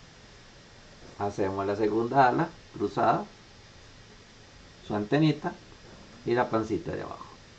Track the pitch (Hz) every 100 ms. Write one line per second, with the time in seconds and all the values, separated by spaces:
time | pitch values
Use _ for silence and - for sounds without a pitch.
0 | - - - - - - - - - -
1 | - - 101 104 95 98 98 101 107 107
2 | 117 135 123 131 165 - - - - 139
3 | 110 160 214 - - - - - - -
4 | - - - - - - - - - 104
5 | 104 143 156 143 175 - - - - -
6 | - - 117 120 123 113 107 92 80 -
7 | - - - - -